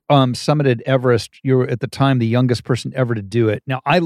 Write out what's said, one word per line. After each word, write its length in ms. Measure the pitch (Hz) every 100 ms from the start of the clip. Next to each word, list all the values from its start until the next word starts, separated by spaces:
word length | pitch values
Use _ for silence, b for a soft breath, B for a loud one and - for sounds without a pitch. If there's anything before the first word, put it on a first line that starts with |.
| -
um, 240 | 147 127
summited 480 | 120 - 151 139 117 -
Everest. 540 | 135 127 117 - _
You 140 | 139 131
were 100 | 123
at 120 | 110
the 80 | 110
time 320 | - 139 131
the 80 | 113
youngest 380 | 120 127 120 -
person 260 | 120 - -
ever 180 | 123 113
to 60 |
do 260 | 98 117 110
it. 140 | 104 -
Now, 160 | 127 -
I, 160 | 175